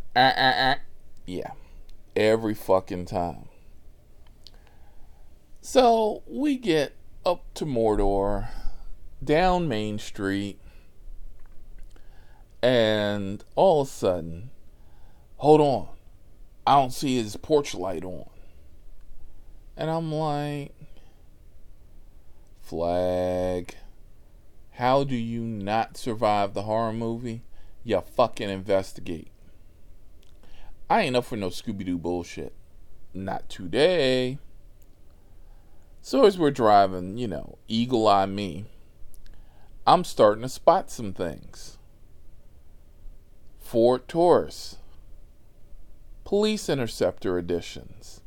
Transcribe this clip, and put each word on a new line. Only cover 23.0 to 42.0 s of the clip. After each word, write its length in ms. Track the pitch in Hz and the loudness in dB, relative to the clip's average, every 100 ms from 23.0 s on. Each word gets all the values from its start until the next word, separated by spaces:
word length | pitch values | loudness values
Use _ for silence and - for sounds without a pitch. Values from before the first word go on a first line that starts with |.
| 90 90 92 90 90 90 87 - - - - - - - - - - | 2 2 0 0 0 -2 -6 -12 -16 -18 -20 -20 -20 -20 -20 -18 -16
how 320 | - 123 139 | -2 2 4
do 120 | 139 123 | 2 -2
you 260 | 117 117 | -4 -4
not 560 | 113 107 98 110 110 - | -6 -4 0 0 0 -4
survive 560 | 127 107 107 104 101 | -6 0 2 4 2
the 100 | 101 | -2
horror 300 | 107 110 113 | -2 0 0
movie? 500 | 113 113 117 123 117 - - - - | -2 -4 -4 -6 -8 -10 -12 -12 -8
You 180 | 117 92 | 0 0
fucking 480 | - - 117 - 104 | 2 2 2 0 -4
investigate." 840 | 95 101 95 - - 92 80 - - - - - - - - - - - - - - - - - | -4 2 0 0 -6 -8 -8 -10 -18 -20 -20 -20 -18 -18 -16 -16 -16 -18 -16 -14 -10 -10 -6 2
I 140 | 226 | 2
ain't 140 | 160 123 | 4 2
up 100 | - | 0
for 120 | 107 | -2
no 120 | 92 | -2
Scooby-Doo 480 | - - 98 90 87 | -4 -6 -4 -2 -2
bullshit. 560 | 85 87 82 - 69 - - - - - - | -2 -2 -4 -10 -10 -12 -16 -16 -12 -10 -10
Not 360 | 92 95 - - | -8 -6 -4 -6
today. 880 | - 95 107 170 175 131 127 127 135 - - - - - - - - - - - - - - - - | -8 -2 4 6 6 4 2 0 -4 -12 -16 -18 -20 -20 -20 -20 -20 -20 -20 -20 -20 -20 -20 -18 -18
So 240 | - 262 208 | 0 6 6
as 120 | 180 | 6
we're 140 | 147 | 2
driving, 640 | 135 110 101 98 92 92 113 | 4 8 8 8 2 -6 -6
you 100 | 120 | -6
know, 300 | 71 - - - | -6 -8 -14 -4
eagle 400 | 113 123 123 107 | 0 2 4 6
eye 180 | 98 98 | 6 4
me, 400 | 98 98 80 104 - - - - - - - - - - - 123 | -2 -6 -6 -12 -14 -20 -12 -10 -8 -10 -12 -14 -16 -16 0 6
I'm 160 | 175 | 6
starting 380 | 175 - 107 110 | 4 6 6 6
to 80 | 127 | -2
spot 420 | - - 185 - | 2 4 4 2
some 220 | - 104 | -6 -6
things. 640 | - 85 67 - - - - - - | -4 -4 -6 -12 -14 -16 -16 -20 -20